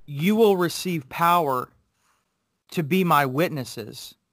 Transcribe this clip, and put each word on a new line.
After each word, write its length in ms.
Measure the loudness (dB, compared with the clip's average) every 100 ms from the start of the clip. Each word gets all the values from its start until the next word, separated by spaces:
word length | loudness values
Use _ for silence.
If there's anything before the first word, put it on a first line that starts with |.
| -14
"You 280 | -4 0 4
will 220 | 4 4
receive 500 | 0 -4 -6 -6 -6
power 600 | -2 2 4 2 -2 -4 _ _ _ _ _ _ _ _ _ _
to 100 | -6
be 200 | -2 0
my 220 | 2 2 2
witnesses," 880 | 0 -2 -4 -10 -12 -14 -14 -18 -20 _